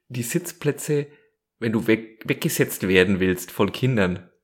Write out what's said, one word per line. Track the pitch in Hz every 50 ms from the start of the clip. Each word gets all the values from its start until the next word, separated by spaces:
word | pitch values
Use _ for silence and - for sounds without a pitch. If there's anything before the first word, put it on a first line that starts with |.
| _ _
die | 127 123 117
Sitzplätze, | - - 170 170 - - - - 143 139 - - - 151 147 139 - - _ _ _ _ _ _ _ _ _
wenn | 113 117
du | 107 113 101 -
weg, | 113 113 113 - - _ -
weggesetzt | - - - - 170 - - 139 123 - - - 95
werden | 92 92 90 92 101 90
willst | 95 92 92 90 - -
von | - - 110 95
Kindern | - - - 127 131 110 98 90 90 87 - - _ _